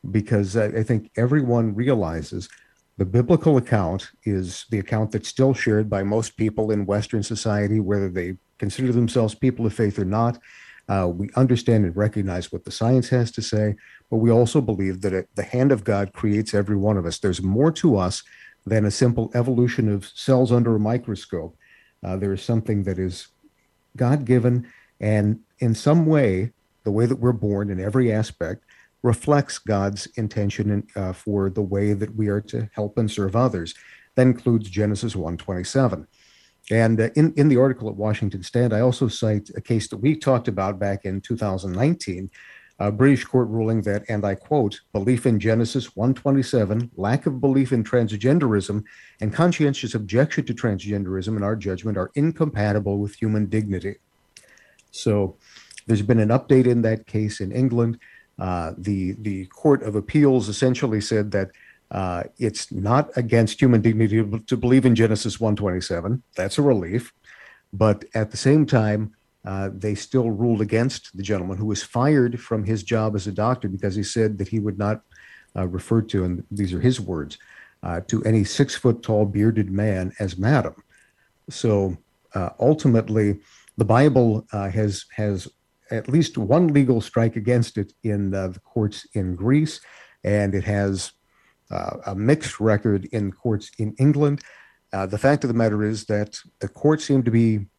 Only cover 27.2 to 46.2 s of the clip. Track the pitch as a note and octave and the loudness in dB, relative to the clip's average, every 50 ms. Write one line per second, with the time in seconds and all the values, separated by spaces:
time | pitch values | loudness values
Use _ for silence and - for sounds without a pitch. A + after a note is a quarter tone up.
27.2 | A#2 B2 B2 G#2 G2 G#2 G2+ G2 G#2 G2+ G2 F2+ F#2 G#2 G#2 C3 B2+ A#2 G#2+ G#2+ | 2 0 0 2 0 -2 0 0 -2 -2 -4 -4 -4 -2 0 2 2 2 2 0
28.2 | A2 - - _ E2+ D#2+ F#2+ - _ _ _ _ _ _ _ _ - B2 A2+ - | -2 -2 -4 _ -8 -8 -8 -10 _ _ _ _ _ _ _ _ 0 0 0 0
29.2 | - - D3 C#3+ C3+ - - - _ - G#2+ G2 G2 G2+ G2+ G2+ - - _ - | 2 2 2 2 2 0 -6 -12 _ -2 0 0 0 -2 -2 -6 -10 -12 _ -6
30.2 | A2+ G#2 - A2+ G#2 G2+ - - G#2 G#2 G#2 G2+ G#2 _ _ G2+ G2 F#2 F#2 - | -6 -4 -2 -2 -2 -2 -2 -2 -2 -2 -2 -2 -4 _ _ -6 -6 -6 -6 -8
31.2 | - G#2+ G2+ G2+ G2 G2 F#2 G#2+ G#2 F#2 G2 G2 G2+ G#2 G#2 F#2+ G#2+ - A2 G#2+ | -6 -4 -2 0 0 -2 -2 -2 -4 -2 -2 -2 0 0 0 -2 -4 -8 -4 -4
32.2 | G#2+ G#2 G2+ G#2 G#2 - - A#2 A2+ G#2 _ - G#2+ G2+ - - A2+ G#2 - - | -2 -2 -2 -2 -4 -6 -8 -8 -8 -8 _ -6 -8 -4 -2 -2 -2 -2 -2 -2
33.2 | G2+ F#2+ F#2 A#2 B2+ B2+ - F2+ C2+ - - - - - - - _ _ _ - | -4 0 0 2 0 2 0 -2 -8 -8 -12 -18 -20 -20 -20 -20 _ _ _ 2
34.2 | B2+ B2+ B2 B2 - B2+ A#2 A2+ G#2+ G2+ F2+ G2+ G#2+ G#2 G#2 G2 - A#2 G2+ F#2+ | 4 4 4 2 0 0 0 0 0 -2 -4 -2 0 0 -2 -2 -4 -6 -6 -6
35.2 | E2+ E2 F2 D#2+ - - F#2+ F2+ F2+ - - C3+ C3+ A#2+ G2 D2+ D2 _ _ _ | -6 -6 -8 -8 -8 -8 -6 -6 -6 -2 0 2 2 2 0 -4 -10 _ _ _
36.2 | _ _ _ _ _ _ _ _ _ - G#2+ A2+ A2+ A2+ A2+ G#2+ A2 A2+ - D3+ | _ _ _ _ _ _ _ _ _ -2 2 2 4 4 4 2 0 0 2 4
37.2 | D3+ D#3+ - D3 C#3+ D3+ C#3 A#2+ C3 C3+ B2+ B2 A2 A2 G#2+ G2 G#2 G#2+ A2+ - | 2 4 4 4 4 6 6 6 4 4 2 -2 -6 -10 -6 -4 -2 -2 -2 0
38.2 | - G2+ - F#2+ F2+ - - A#2+ B2 A#2+ A2 G#2+ A#2+ B2+ B2 - C3+ A2+ - - | -2 -4 -4 -6 -12 -4 -2 0 0 2 2 2 2 2 2 2 -2 -2 -2 -2
39.2 | - A2 G#2+ G#2 - - - - - - A#2+ A2 G#2+ - - G2+ G#2+ C#3+ D#3+ D#3 | -2 0 0 -2 -4 -6 -14 -14 -4 -2 -2 -2 -2 -4 -8 -2 0 0 0 0
40.2 | - C#3 C3 A#2+ A#2+ - G2+ F#2+ F#2+ G2 G#2 F#2 G#2 G2+ G2 F#2+ _ F#2+ F#2 G2 | 2 0 0 2 0 -2 -4 -2 -2 -4 -4 -4 -4 -4 -4 -4 _ -6 -8 -8
41.2 | - - A#2+ - G#2+ G#2 F#2+ F#2 F#2+ G2 F2+ F#2+ A#2+ D3+ F3 F3 - - F#2 F2+ | -6 -6 -6 -4 -2 -4 -4 -4 -6 -6 -2 0 0 0 0 -2 -4 -8 -8 -8
42.2 | F#2+ G2 _ - - - - - - _ _ _ - G#2 G#2+ G#2 B2+ C#3 C#3+ B2+ | -8 -12 _ -18 -20 -20 -20 -20 -20 _ _ _ -2 -2 2 4 4 4 4 4
43.2 | - - - B2+ B2 G#2 G#2+ A#2 A2 A2 A2+ A2 G2+ G#2+ G2+ G#2 - - A2+ G#2 | 0 0 0 0 0 2 -2 -2 0 0 0 0 0 0 -4 -4 -4 -4 -4 -2
44.2 | G2+ G2+ G2 F#2+ - - D3+ D3 A#2+ G2+ - - _ _ _ G#3 G3 F#3+ F#3 A#2+ | 0 -2 -2 -4 -4 -2 0 0 0 0 -2 -6 _ _ _ -2 0 0 0 2
45.2 | - C3 A2+ G#2 F#2+ A2+ A2 A2+ A#2 A#2 - C3+ A#2 - _ F#2 G#2+ B2 C3 B2+ | 2 0 0 2 2 2 2 2 0 0 -2 -4 -6 -6 _ -2 0 0 0 0